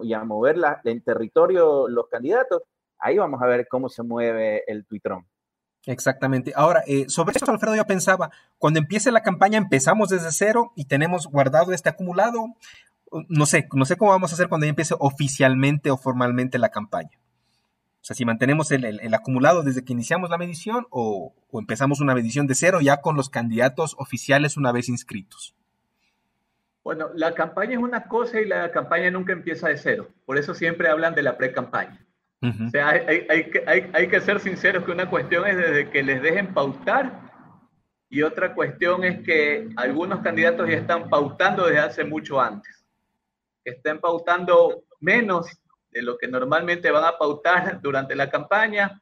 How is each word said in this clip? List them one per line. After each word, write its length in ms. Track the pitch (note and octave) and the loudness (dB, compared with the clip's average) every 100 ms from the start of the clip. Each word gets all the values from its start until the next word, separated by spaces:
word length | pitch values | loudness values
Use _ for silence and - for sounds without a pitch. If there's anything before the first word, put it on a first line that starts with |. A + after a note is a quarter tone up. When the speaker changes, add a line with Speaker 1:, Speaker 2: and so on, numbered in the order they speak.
Speaker 1:
y 100 | A2+ | -4
a 100 | A2 | -4
mover 360 | A2 G#2+ B2+ E3 | -4 0 2 4
la, 200 | D3+ - | 0 0
en 180 | A#2 A#2 | -4 -4
territorio 840 | - A2 A2+ D#3+ F3 F#3 D#3+ C#3+ A#2+ | -2 -2 0 4 4 6 4 4 2
los 200 | A#2+ - | 0 -2
candidatos, 540 | A2+ C3+ A#3 B3+ E3+ - _ _ - | -4 0 0 0 -2 -6 _ _ -6
ahí 180 | A2+ F#3 | 0 0
vamos 240 | F3+ C3 | 0 0
a 60 | B2 | 2
ver 200 | B2 A#2+ | 2 0
cómo 220 | B2+ C3 | -4 -4
se 140 | - | -8
mueve 600 | A#2 A#2 A#2 A2+ A2 G#2+ - | -6 -2 0 0 0 -2 -4
el 180 | G#2+ G2+ | -10 -10
tuitrón. 400 | G#2 G2+ F#2+ F2+ _ _ _ _ _ - | -8 -8 -8 -12 _ _ _ _ _ -10
Speaker 2:
Exactamente. 680 | B2 - C3 C3+ C3 B2+ C#3 | -4 -2 0 0 -2 -2 2
Ahora, 280 | D#3 E3+ C#3 | 4 4 2
eh, 200 | C#3 C3+ | -2 -2
sobre 260 | - E3 - | -2 0 0
esto, 140 | - | 0
Alfredo, 260 | G#3+ A3 G#3+ | 0 0 0
yo 100 | G#3 | 0
pensaba, 440 | F#3+ G3 F#3 D#3+ - _ - | 0 2 0 0 -8 _ 0
cuando 200 | D3+ D#3 | 2 2
empiece 320 | D3+ G#3 B3+ | 0 0 2
la 120 | A3+ | 2
campaña, 340 | G3+ F3 G3 A3 | 2 2 4 4
¿empezamos 520 | G3 C3+ D#3 G3+ G3 | 2 2 4 2 2
desde 220 | F#3 E3 | 0 -2
cero 400 | D3+ G3+ A3+ A#3+ - | 0 2 2 0 -4
y 100 | C#3 | -2
tenemos 420 | C#3 D#3+ F3+ D#3 | 0 0 -2 -2
guardado 460 | C#3+ C3+ D3+ F3 | 2 4 4 2
este 160 | F3+ - | 0 -2
acumulado? 560 | - F3+ F3 A3+ A#3 A3+ - - - _ _ - D#3 D#3 | -4 -4 0 0 0 -6 -10 -20 -20 _ _ -14 -12 -2
No 180 | D#3 D3 | 2 4
sé, 200 | E3 C#3 | 2 0
no 120 | C#3 C3+ | 0 0
sé 120 | F3+ | 2
cómo 140 | G#3+ | 4
vamos 200 | F#3+ F3+ | 4 2
a 40 | E3 | -2
hacer 140 | F3 | 0
cuando 160 | D#3+ D3+ | 0 0
ya 40 | |
empiece 260 | D3+ D#3+ E3+ | -2 -2 0
oficialmente 880 | C#3 - C#3 - C3+ C3 C#3 D3 D3 | -2 0 -4 2 2 4 2 2 0
o 80 | C3 | -2
formalmente 600 | C3+ B2 B2 B2 B2+ C3 | -2 0 0 0 -2 0
la 100 | C3 | 0
campaña. 500 | - G#2+ F2+ E2 _ _ _ _ _ _ _ _ _ | -2 -6 -8 -8 _ _ _ _ _ _ _ _ _
O 40 | - | -12
sea, 120 | - | -4
si 80 | A#2 | -2
mantenemos 440 | A2+ B2 D3+ D3 | 0 2 2 2
el, 120 | C#3 | 0
el, 160 | A#2+ G#2 | -2 -6
el 140 | A2+ | -2
acumulado 500 | A2 - C3 C#3+ F3 | -2 0 2 4 4
desde 220 | C#3+ B2+ B2+ | 2 -2 -4
que 80 | |
iniciamos 360 | A#2+ A2+ E3 F3 | -6 -2 -2 -2
la 80 | E3+ | -4
medición 500 | F3 E3 G#3+ A#3+ A#3+ | -6 -8 -6 -6 -4
o, 440 | C3 A2+ G2 E2+ _ _ | -4 -2 -4 -8 _ _
o 100 | A2+ | -10
empezamos 420 | G2 A2+ C#3 C#3+ | -6 -2 0 2
una 120 | C#3+ | 0
medición 340 | B2+ A2+ C3 C#3+ | 0 0 -2 0
de 80 | B2+ | 2
cero 260 | E3+ F#3 | 2 4
ya 180 | C#3 C#3 | 4 2
con 160 | E3 D3 | 0 -2
los 140 | B2+ | -2
candidatos 640 | B2 A#2 A2+ B2+ C3+ D#3 - | -4 -2 2 0 0 -6 -6
oficiales 600 | C3 A#2 - C#3 D3 D3 | -10 -8 2 2 2 0
una 160 | C3 | 0
vez 160 | A#2+ B2 | 0 -2
inscritos. 640 | A#2+ - G2+ F#2+ - - _ _ _ _ _ _ _ _ _ _ _ _ _ | -6 -8 -14 -14 -20 -20 _ _ _ _ _ _ _ _ _ _ _ _ _
Speaker 3:
Bueno, 280 | D#3 D#3 D#3 E3+ | -10 -8 -8 -2
la 180 | D#3+ | -2
campaña 400 | E3+ E3 - G#3+ | 0 -4 -2 -4
es 40 | B3 | -2
una 320 | A#3+ A#3 - | -2 -4 -4
cosa 320 | A3+ A#3 A3+ | -2 -2 -2
y 40 | G#3 | -2
la 260 | F3 E3+ | -2 -2
campaña 380 | D#3+ C#3 E3+ F3+ | -4 -2 0 0
nunca 220 | F#3 F#3 | -2 -4
empieza 380 | F3+ D#3+ D#3+ E3 | -4 -6 -4 -2
de 80 | C#3+ | -2
cero. 320 | D3 A2 - _ - | -2 -4 -6 _ -4
Por 120 | C#3 | -4
eso 160 | D3 | -4
siempre 360 | E3+ E3 E3+ E3+ | -4 -4 0 2
hablan 260 | D#3 E3 D#3 | 2 0 0
de 80 | |
la 140 | C3+ - | 0 0
pre-campaña. 680 | B2+ C3 - A2 - - _ _ _ - | -2 -4 -6 -6 -6 -12 _ _ _ -6
Speaker 2:
Ujú. 240 | B2 G#2+ A2+ | -4 -2 -2
Speaker 3:
O 40 | |
sea, 180 | C#3+ D3 | 0 2
hay, 100 | E3+ E3 | 2 2
hay, 200 | E3 - | 0 2
hay 200 | D#3+ D#3 | 0 0
que, 140 | F#3+ - | -2 2
hay, 240 | F3 F#3 | 0 2
hay 140 | D#3 F3+ | 0 2
que 100 | G3 | 2
ser 220 | - G3+ | 0 -2
sinceros 420 | G3+ F3+ F3+ F#3 | -2 0 0 0
que 80 | F3+ | -2
una 180 | F3 F#3 | -4 -2
cuestión 380 | E3+ C#3+ E3+ G3+ | -2 0 0 0
es 80 | F#3 | 0
desde 340 | E3 D3 C#3+ | 2 0 0
que 140 | C#3+ | 0
les 180 | C3+ C3 | 0 0
dejen 320 | D3+ F3+ F#3+ | 0 0 -2
pautar 800 | D#3+ C#3 C3+ - B3 C4 - - - - - _ _ _ _ - | -2 -2 -4 -2 0 -2 -8 -20 -20 -20 -20 _ _ _ _ -8
y 140 | C#3 | -2
otra 300 | C3+ - F3+ | -2 0 -4
cuestión 520 | E3+ D3 C#3 F3 F3+ F#3 | -2 -4 -2 0 2 0
es 180 | F3 | -2
que 460 | - D#3+ D3 C#3+ - - | 0 2 2 0 -6 -4
algunos 420 | C3 C#3+ F3+ F#3+ | -4 -2 -4 -4
candidatos 500 | F3+ E3 E3+ E3+ E3+ | -4 2 2 2 0
ya 60 | D#3 | -2
están 340 | D#3+ E3+ - | 0 -2 0
pautando 580 | D3+ C#3+ - F#3 G3 F3 | 0 0 0 0 2 2
desde 120 | D3+ | 4
hace 240 | D3+ - | 2 -2
mucho 380 | D3 D#3 D3+ C#3 | -6 -6 -4 0
antes. 420 | A#2 G#2 - - _ _ _ _ _ _ _ _ | 0 -2 -18 -20 _ _ _ _ _ _ _ _
Que 80 | - | -14
estén 300 | B2 D#3 D#3 | -8 -6 -2
pautando 800 | E3+ E3+ E3+ F3+ F3+ E3+ E3 - - - | -2 -2 0 0 4 6 6 2 -10 -6
menos 480 | E3 A3+ G#3+ F3+ - - _ _ _ | 0 2 2 -2 -4 -14 _ _ _
de 120 | A#2 | -8
lo 160 | A#2+ B2 | -6 -6
que 100 | B2 | -4
normalmente 640 | B2+ C3 D#3 F3 F3 E3+ | -4 0 0 0 0 2
van 140 | D3 D#3+ | 2 2
a 120 | E3+ | 0
pautar 600 | D3+ D3 E3+ F3+ F#3 E3+ | -2 0 2 2 0 -4
<laughs> 20 | |
durante 340 | C#3+ C3+ C3 C3+ | -4 -2 -2 -4
la 140 | C#3 | -2
campaña 720 | D3 C#3+ G3+ A3 G#3 G3 G3 | -2 0 0 0 0 -2 -4